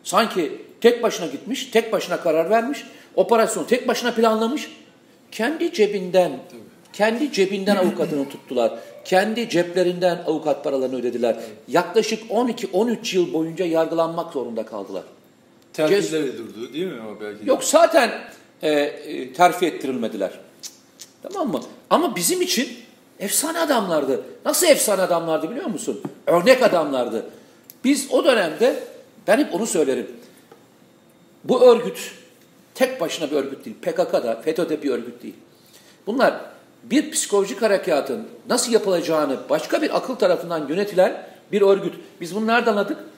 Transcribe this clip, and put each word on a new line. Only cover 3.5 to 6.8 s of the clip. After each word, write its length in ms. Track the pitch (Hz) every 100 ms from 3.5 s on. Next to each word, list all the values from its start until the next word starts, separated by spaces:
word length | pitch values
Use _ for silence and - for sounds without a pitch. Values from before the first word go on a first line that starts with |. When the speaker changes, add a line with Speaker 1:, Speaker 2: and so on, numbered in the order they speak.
| 185 147
Speaker 1:
tek 200 | 247 247
başına 260 | 240 240
planlamış. 580 | 226 226 220 226 277 - - - _ _ _ _
Kendi 420 | - 233 320 339
cebinden, 580 | - 202 196 180 185 175 127 -
Speaker 2:
Tabii. 80 | 117 104 -